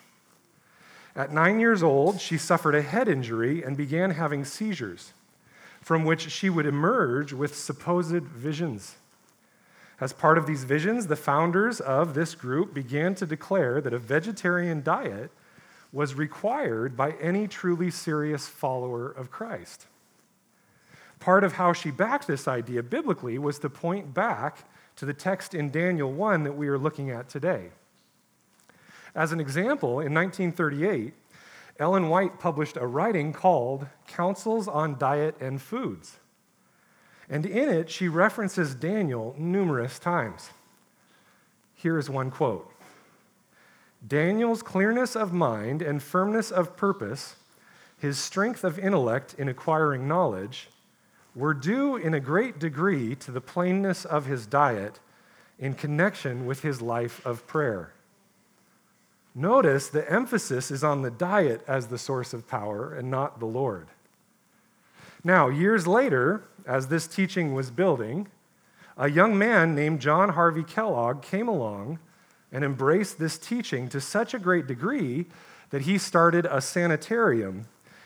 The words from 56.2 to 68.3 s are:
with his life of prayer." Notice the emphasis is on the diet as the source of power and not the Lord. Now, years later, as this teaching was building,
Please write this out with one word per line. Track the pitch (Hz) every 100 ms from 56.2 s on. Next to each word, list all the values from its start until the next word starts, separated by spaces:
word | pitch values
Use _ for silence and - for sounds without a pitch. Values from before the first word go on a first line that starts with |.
| 139 123 127
with | 135
his | 156 127
life | 117 117 120 - 127
of | 117 -
prayer." | 156 143 98 82 - _ _ _ _ _ _ _ _ _ _ _ _ _ 127
Notice | 165 262 170 139 -
the | 151 147
emphasis | 190 247 220 - 127 -
is | 135
on | 151 143
the | 131
diet | 117 175 208 151 113 -
as | 135 117
the | 123
source | - 131 120
of | 120 -
power | 123 104 104 139
and | 151 127
not | 131 143 -
the | 113
Lord. | 120 135 92 78 - _ _ _ _ _ _ _ _ _ - - - 170
Now, | 185 135
years | 139 190 220 170
later, | 220 269 131 131 208 - - -
as | 131 131
this | 160 -
teaching | - 185 190 160
was | 135 127
building, | 120 185 135 110 151 196